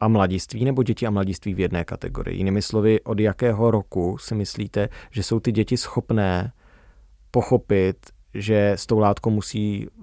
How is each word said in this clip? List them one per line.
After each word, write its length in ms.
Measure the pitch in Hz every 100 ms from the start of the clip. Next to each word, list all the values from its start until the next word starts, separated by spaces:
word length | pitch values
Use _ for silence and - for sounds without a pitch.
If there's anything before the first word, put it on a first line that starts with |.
a 80 | 110
mladiství 560 | 110 95 92 - 110
nebo 180 | 127 135
děti 240 | 120 113 113
a 40 |
mladiství 440 | 101 98 92 104
v 60 | 95
jedné 240 | 87 87
kategorii. 540 | 82 - 92 - 87 87
Jinými 240 | 95 101
slovy, 380 | - 110 107 110
od 200 | - 104
jakého 500 | 107 95 123 104 117
roku 480 | 107 - 92 87 113
si 160 | -
myslíte, 540 | 110 98 - 101 101 101 - -
že 120 | 110
jsou 180 | - 113
ty 120 | 123
děti 240 | 110 107 123
schopné 760 | - - - 110 95 90 104 - _ - - - - - _
pochopit, 640 | 123 - 123 - 101 92 - - - _
že 360 | 104 101 107 101
s 160 | 95 -
tou 120 | 110
látkou 320 | 104 101 117
musí 560 | 107 - 110 104 101 107 -